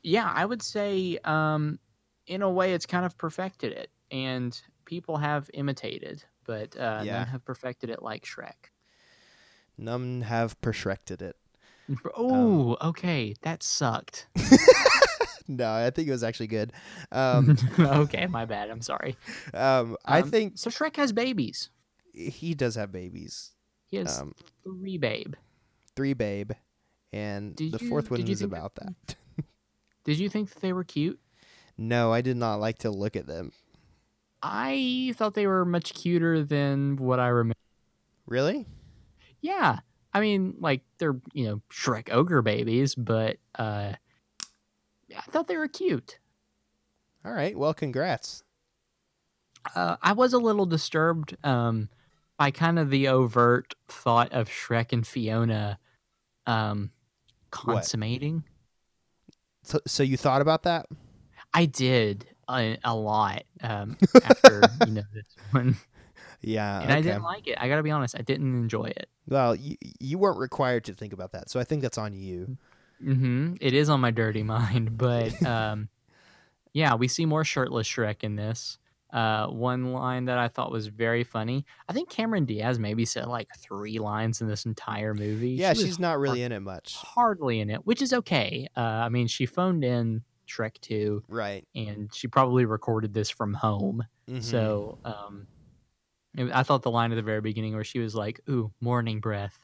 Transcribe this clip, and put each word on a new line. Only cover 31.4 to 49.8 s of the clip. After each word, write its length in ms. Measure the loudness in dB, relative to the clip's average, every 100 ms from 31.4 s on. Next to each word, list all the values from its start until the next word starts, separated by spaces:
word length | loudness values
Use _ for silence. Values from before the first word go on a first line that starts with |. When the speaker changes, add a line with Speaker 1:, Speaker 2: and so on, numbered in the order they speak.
| _ -20 _ -10
Speaker 2:
No, 360 | -2 2 2
I 80 | 2
did 160 | 0 -2
not 180 | -2 -2
like 180 | -2 -2
to 120 | -6
look 240 | -4 -4 -4
at 100 | -8
them. 260 | -10 -12 _ _ _ _ _ _ _ _ _
Speaker 1:
I 680 | -8 -4 -2 -2 -2 -2 -4 -2
thought 160 | -2
they 140 | 0 2
were 180 | 2 2
much 280 | 0 -2
cuter 500 | -6 0 2 4 2
than 540 | 2 2 2 2 0 0
what 220 | 2 2
I 80 | 4
remember. 260 | 4 2 -2 _ _ _ _ _ _ -4
Speaker 2:
Really? 400 | 0 0 0 -6 -16 -20 -20 -20 _ _ _
Speaker 1:
Yeah. 380 | -4 2 2 0 _ _ _
I 60 | 0
mean, 340 | 2 0 -2 -2
like, 220 | -2 -2 _ _
they're, 200 | -2 -2 -6
you 120 | -4 -4
know, 160 | -4 _
Shrek 380 | -6 -2 -2 0
ogre 300 | 2 4 4
babies, 520 | 2 0 2 2 2 -2
but, 420 | 0 0 0 -4 _ -6
uh, 360 | -4 -4 -6 -8 _ _ _ _ -16 _ _ _ _ _ _ -16
I 40 | -2
thought 160 | -2 0
they 100 | -2
were 100 | -4
cute. 520 | 0 0 0 -4 -20 _ _ _ _ _ _ _ _ _ _ -8
Speaker 2:
All 80 |
right. 240 | -2 -2 0
Well, 160 | -2
congrats. 720 | 0 -4 -2 -2 -2 -6 -16 _ _ _ _ _ _ _ _ _ _ _ -18 -8
Speaker 1:
Uh, 220 | -2